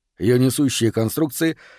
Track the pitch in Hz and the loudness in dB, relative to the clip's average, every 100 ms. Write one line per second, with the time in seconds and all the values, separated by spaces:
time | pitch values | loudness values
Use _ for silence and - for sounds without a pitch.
0 | _ - 95 123 131 123 139 - 117 117 | _ -4 2 2 2 2 -2 0 0 0
1 | 113 - 156 - 160 156 - | -2 -2 -4 -2 -4 -4 -12